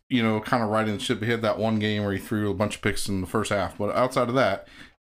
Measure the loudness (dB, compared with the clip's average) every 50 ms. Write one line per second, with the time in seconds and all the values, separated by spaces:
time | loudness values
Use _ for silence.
0 | _ -2 0 2 2 2 2 0 0 0 0 0 0 2 2 2 2 0 -2 -2
1 | -2 -4 -2 -2 0 -2 0 0 0 0 0 0 0 0 2 2 2 0 0 0
2 | 0 -2 -2 -4 -4 -2 -2 0 0 0 0 0 -2 -2 -2 -2 -2 -2 0 0
3 | -2 -2 -2 -2 -2 -2 -2 -2 0 0 0 0 -2 -2 -4 -4 -4 0 2 2
4 | 2 2 2 0 0 2 2 2 4 2 2 -2 -4 -10 -20 -20 -20 -20 _ _